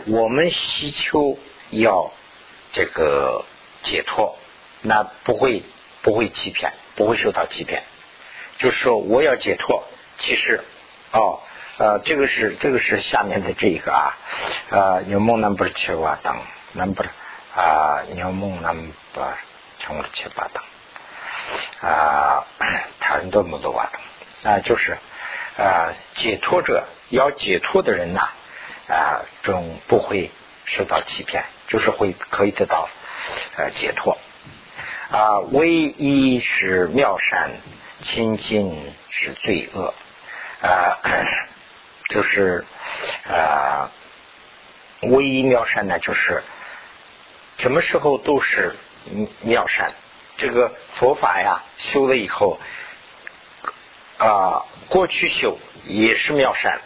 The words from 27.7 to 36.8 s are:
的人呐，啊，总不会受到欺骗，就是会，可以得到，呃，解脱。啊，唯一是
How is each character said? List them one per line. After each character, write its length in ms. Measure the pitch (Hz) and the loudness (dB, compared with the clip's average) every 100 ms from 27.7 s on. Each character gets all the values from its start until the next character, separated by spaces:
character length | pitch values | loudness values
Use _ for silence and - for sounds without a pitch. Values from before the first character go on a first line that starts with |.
| 190 | 2
的 120 | - | 2
人 200 | 92 87 | 0 0
呐， 140 | 90 71 - - - - - - | -2 -4 -6 -20 -18 -18 -14 -4
啊， 320 | 80 73 69 - - | 0 0 -2 -6 -8
总 360 | - 92 82 82 - | -2 -2 -4 -8 2
不 120 | 110 | 2
会 320 | - 101 82 - - - - | 2 -2 -4 -10 -20 -16 -8
受 180 | - | -4
到 180 | 98 78 | 0 -2
欺 200 | - - | -2 -10
骗， 220 | - - - - - | -6 -6 -6 -12 -2
就 120 | 110 | 2
是 120 | 110 | 2
会， 200 | - 101 | 2 0
可 340 | 87 - - 101 | -2 -6 0 2
以 60 | |
得 140 | - 98 | 2 0
到， 240 | 85 78 - - - - - - - | 0 -2 -10 -16 -12 -10 -8 -8 -6
呃， 140 | 71 | -6
解 220 | - 73 | -4 -4
脱。 240 | - - - - - - - - - - - - | -2 0 -2 -4 -20 -20 -20 -20 -14 -12 -12 -4
啊， 280 | 107 107 104 - | 2 4 4 2
唯 180 | 131 170 | 2 4
一 720 | 165 151 - 143 139 135 127 | 4 2 0 2 4 6 4
是 460 | - - 95 92 | 0 -2 2 2